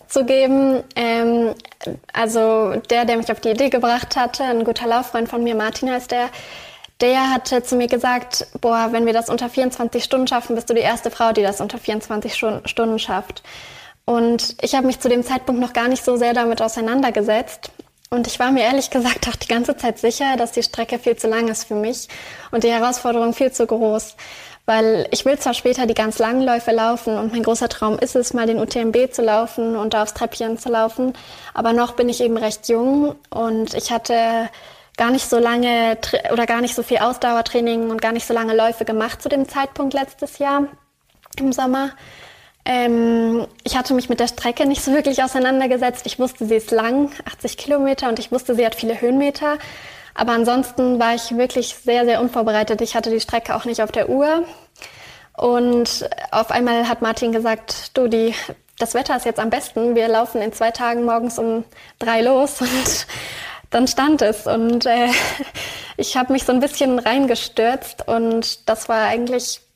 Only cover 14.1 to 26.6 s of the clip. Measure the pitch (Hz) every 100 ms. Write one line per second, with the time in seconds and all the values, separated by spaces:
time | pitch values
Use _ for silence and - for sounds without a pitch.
14.1 | 233 233 233 - - 247 269 254 254 247
15.1 | 240 247 262 262 247 247 240 240 262 -
16.1 | 240 240 240 233 226 220 233 226 262 254
17.1 | 220 214 214 269 - - - - _ -
18.1 | 240 233 - 254 269 226 269 262 262 247
19.1 | 240 240 - - 233 240 277 240 220 226
20.1 | - 269 262 233 240 - - 233 240 240
21.1 | 233 220 226 226 214 - 208 214 254 -
22.1 | - - - - 233 233 233 240 254 240
23.1 | 240 233 233 262 - 226 226 220 220 -
24.1 | - - - - - - 220 220 208 -
25.1 | - 269 285 262 240 247 254 233 226 214
26.1 | - 220 254 262 233